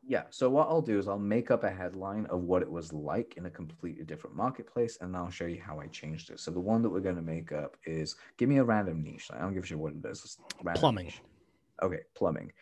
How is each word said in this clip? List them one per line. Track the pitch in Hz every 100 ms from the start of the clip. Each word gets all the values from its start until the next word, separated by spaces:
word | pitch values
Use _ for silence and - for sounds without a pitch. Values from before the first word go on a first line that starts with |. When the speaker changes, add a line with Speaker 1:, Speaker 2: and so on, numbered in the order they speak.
| 131
Speaker 1:
Yeah, | 117 -
so | - 127
what | 143 156
I'll | 160 117
do | 101
is | 98
I'll | 101
make | 101 113 117
up | 117
a | 101
headline | 92 90 95 98 104 107
of | 90
what | 87 90
it | 90
was | 85 80
like | 76 73 95 117 -
in | 87
a |
completely | - 80 - 87 78
different | 80 78 - -
marketplace, | 123 131 - 123 117 -
and | 90 90
I'll | 87
show | - 87
you | 82
how | - 76
I | 78
changed | - 78 80 -
it. | -
So | -
the | 87
one | 95 113
that | 113
we're | 92
gonna | 95 90 82 80
make | 80
up | 73 71 -
is, | 80 80 76 - - -
give | 123
me | 139
a |
random | 120 107 95 82
niche. | 76 73 -
I | 58
don't | 92
give | 95
a | 90
shit | 78
what | 76
it | 76
is. | - -
Just | - - - -
random | 87 85
Speaker 2:
Plumbing. | 151 104 76
Speaker 1:
niche. | - - - _ _ _ -
Okay, | - 78 -
plumbing. | - 92 78 - -